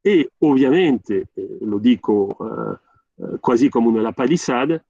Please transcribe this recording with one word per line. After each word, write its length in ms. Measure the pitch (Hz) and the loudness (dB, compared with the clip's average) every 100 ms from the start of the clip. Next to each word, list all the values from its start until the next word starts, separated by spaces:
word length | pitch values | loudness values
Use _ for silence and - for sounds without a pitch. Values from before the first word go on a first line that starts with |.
e 300 | 202 196 139 _ | 4 2 0 _
ovviamente, 880 | 156 135 135 160 180 120 - 98 - | 2 4 4 2 2 0 -2 -6 -6
eh, 240 | - 95 127 | -12 -12 -10
lo 160 | 110 101 | -6 0
dico, 580 | 113 120 - 104 98 - | 2 2 0 0 0 -4
eh, 380 | 113 110 110 101 _ _ _ _ | -10 -8 -10 -10 _ _ _ _
eh, 180 | - - | -12 -6
quasi 280 | - 123 131 | -2 2 2
come 200 | 123 117 | 2 2
una 120 | 113 | 0
lapalissade 840 | 110 - 127 160 - 123 139 160 | -2 -2 -2 0 0 -2 -2 -4